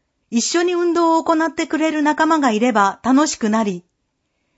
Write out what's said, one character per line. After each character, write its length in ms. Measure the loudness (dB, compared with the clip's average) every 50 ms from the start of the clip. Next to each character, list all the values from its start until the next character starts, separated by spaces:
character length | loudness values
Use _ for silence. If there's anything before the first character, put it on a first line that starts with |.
| _ _ _ _ _ -4 -4
一 60 | -2
緒 220 | -2 -2 -2 -2
に 100 | 0 0
運 220 | 0 0 0 0 0
動 240 | 2 2 2 2 2
を 60 | 0
行 200 | 0 0 0 0
っ 80 | -2
て 140 | -4 -6 -6
く 100 | -4 -2
れ 140 | -2 -2 -2
る 120 | -2 0
仲 220 | 0 0 0 0 0
間 140 | 0 2 2
が 140 | 2 0
い 60 | 0 0
れ 140 | 0 0
ば 280 | 2 2 2 0 0 -4
楽 240 | -2 2 2 2 2
し 100 | 0 -2
く 140 | -4 -2 -2
な 120 | 0 0 0
り、 200 | -2 -4 -8 -10 _ _ _ _ _ _ _ _ _ _ _ _ _ _